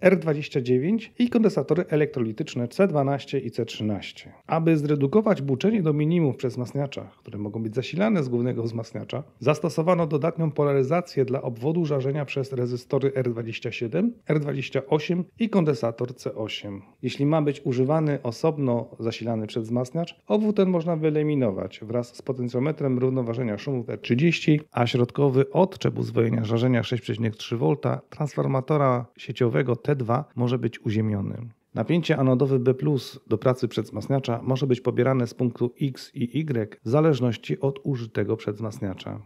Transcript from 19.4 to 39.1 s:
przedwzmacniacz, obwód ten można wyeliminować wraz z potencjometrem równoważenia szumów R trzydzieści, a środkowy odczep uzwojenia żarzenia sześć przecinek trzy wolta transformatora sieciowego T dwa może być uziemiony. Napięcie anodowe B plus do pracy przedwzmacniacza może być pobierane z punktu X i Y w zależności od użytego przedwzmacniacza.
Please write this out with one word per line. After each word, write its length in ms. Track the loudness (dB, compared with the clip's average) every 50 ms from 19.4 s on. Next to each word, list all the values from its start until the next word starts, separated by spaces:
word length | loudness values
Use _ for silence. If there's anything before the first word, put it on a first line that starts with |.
| -4
przedwzmacniacz, 720 | -4 -4 -6 -4 -2 -2 -2 -2 -2 -4 -6 -6 -6 -10 _ _
obwód 280 | 0 0 2 2 2 2
ten 140 | 2 2 4
można 260 | 2 0 0 0 -2
wyeliminować 840 | 2 2 2 2 2 2 2 2 2 2 0 0 -2 -6 -8 -8 -12 -10
wraz 320 | -4 -4 -4 -4 -4 -12
z 60 | -12
potencjometrem 800 | -6 -6 -4 -4 -4 -2 0 0 0 0 -2 0 0 0 2 2
równoważenia 580 | 2 2 0 0 -2 -2 -2 -2 -2 -2 -2
szumów 320 | -4 -4 -4 -4 -4 -4 -6
R 100 | -8 -6
trzydzieści, 640 | 0 2 2 4 4 4 4 2 4 4 4 2 2 _
a 160 | 0 0 0
środkowy 640 | 2 4 2 2 2 2 2 2 4 4 4 2 4
odczep 480 | 4 4 4 4 2 -2 -2 -2 0 0
uzwojenia 460 | -4 -2 0 0 2 2 2 0 0
żarzenia 380 | 0 2 2 4 4 4 2 2
sześć 200 | 0 -4 -4 -4
przecinek 320 | -6 -4 -2 -2 -4 -4
trzy 220 | -6 -6 -6 -2
wolta 440 | 0 2 2 0 2 0 -2 -2 -2 -6 -14
transformatora 960 | -6 -6 -6 -4 -2 -2 0 2 0 0 0 2 2 4 4 4 2 2 -2 -6 _
sieciowego 580 | -16 -12 -8 0 2 2 4 4 2 2 2 0
T 200 | 0 0 -2 0
dwa 300 | 0 2 0 0 0 0 _ -4
może 240 | -2 0 0 0 0
być 260 | 0 -2 -4 -4 -4
uziemiony. 500 | -2 0 2 2 2 0 -2 -2 -4 -6 -8 -10 -14 -16 _ _ _ -4
Napięcie 420 | -4 0 2 2 0 2 2 2
anodowe 420 | 2 4 4 4 4 4 2 2 2
B 140 | 4 2 2
plus 460 | 2 0 0 0 0 -2 -6 -16 -12 _
do 100 | -4 -2
pracy 300 | 2 2 2 2 2 -2
przedwzmacniacza 720 | -4 -4 -4 -6 -6 -8 -8 -4 -2 -2 -2 0 -2 -4 -2 0
może 240 | -2 0 0 2
być 140 | 0 0 0
pobierane 460 | 0 -2 0 2 2 2 2 2 0
z 60 | -2 -2
punktu 380 | -2 -2 -2 0 -2 -4 -4 -2 -4
X 300 | -4 -4 -4 -8 -16 -14 -6
i 240 | -6 -6 -2 -2 -4
Y 400 | -2 -2 -2 -2 -2 -4 -8 -10 -4
w 60 | 0
zależności 680 | 2 4 4 4 4 2 2 0 -2 -2 -4 -6 -6 -2
od 200 | -2 -4 -4 -4 -4
użytego 540 | -4 -4 -4 -6 -6 -4 -2 0 0 -2
przedwzmacniacza. 840 | -2 -4 -8 -6 -6 -6 -8 -6 -6 -6 -6 -6 -8 -10 -10